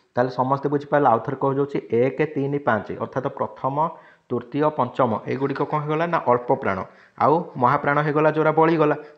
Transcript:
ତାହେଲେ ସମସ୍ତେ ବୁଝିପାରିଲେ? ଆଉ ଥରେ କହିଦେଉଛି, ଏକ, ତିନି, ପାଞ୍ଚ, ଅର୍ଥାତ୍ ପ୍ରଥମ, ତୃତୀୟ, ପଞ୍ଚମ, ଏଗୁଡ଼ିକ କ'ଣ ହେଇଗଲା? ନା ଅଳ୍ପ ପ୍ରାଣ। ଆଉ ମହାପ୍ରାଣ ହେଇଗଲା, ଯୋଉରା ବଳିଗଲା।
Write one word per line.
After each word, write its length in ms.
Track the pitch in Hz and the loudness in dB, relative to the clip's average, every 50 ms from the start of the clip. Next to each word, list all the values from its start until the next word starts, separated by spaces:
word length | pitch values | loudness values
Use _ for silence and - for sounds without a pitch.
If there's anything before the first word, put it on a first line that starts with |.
| _ _ _ | _ _ _
ତାହେଲେ 160 | 123 123 131 | 0 0 0
ସମସ୍ତେ 360 | 127 - 127 131 139 135 - 143 | 0 -2 0 0 0 0 0 0
ବୁଝିପାରିଲେ? 400 | 147 143 143 - - 147 143 127 | -2 -2 -2 0 2 4 4 6
ଆଉ 100 | 113 113 | 4 4
ଥରେ 160 | 113 - 131 | 2 -2 -4
କହିଦେଉଛି, 420 | - 143 135 135 139 143 139 - - - - | -2 0 0 0 0 -2 -2 -4 -6 -4 -2
ଏକ, 260 | 113 117 123 135 - - 151 151 - | 0 2 2 2 0 0 -2 -2 -2
ତିନି, 240 | 139 135 139 143 139 | -2 -2 -2 -2 -2
ପାଞ୍ଚ, 280 | 143 143 113 104 95 - 95 - | 0 0 0 0 -2 -4 -8 -8
ଅର୍ଥାତ୍ 280 | 110 107 - 135 127 143 | -8 -8 -6 -6 -6 -6
ପ୍ରଥମ, 500 | - - 120 110 - - - 131 139 143 160 170 - - - - - _ _ - | -6 -6 -6 -8 -6 -6 -6 -4 -2 -2 -2 -4 -4 -10 -18 -20 -20 _ _ -8
ତୃତୀୟ, 400 | 131 120 - - - 143 151 156 | -6 -6 -6 -6 -4 -2 0 0
ପଞ୍ଚମ, 420 | 151 151 127 120 - - 135 117 110 101 - 127 | 0 -2 -4 -2 0 0 0 0 0 -2 -4 -6
ଏଗୁଡ଼ିକ 340 | 123 131 139 139 139 - - | -6 -4 -4 -4 -4 -4 -4
କ'ଣ 160 | - - 151 | -4 -4 -4
ହେଇଗଲା? 260 | 147 147 156 156 165 | -4 -2 -2 -2 -2
ନା 140 | 170 165 160 - - | -2 -2 -2 0 2
ଅଳ୍ପ 220 | 123 120 - - 139 | 0 2 2 0 -2
ପ୍ରାଣ। 240 | 131 - 104 95 92 95 - - - - _ _ - | -2 0 -2 -2 -4 -6 -10 -14 -20 -20 _ _ 0
ଆଉ 160 | - 123 151 170 170 - - 147 | 2 2 2 2 0 -4 -2 0
ମହାପ୍ରାଣ 400 | 123 120 139 143 147 143 143 147 | 2 2 2 2 2 0 0 2
ହେଇଗଲା, 300 | 151 156 139 151 151 156 | 2 2 2 2 4 4
ଯୋଉରା 200 | 143 156 156 156 | 4 2 2 2
ବଳିଗଲା। 440 | 151 160 160 165 165 160 151 147 147 143 - - - | 4 4 4 4 4 4 4 2 2 0 -4 -12 -20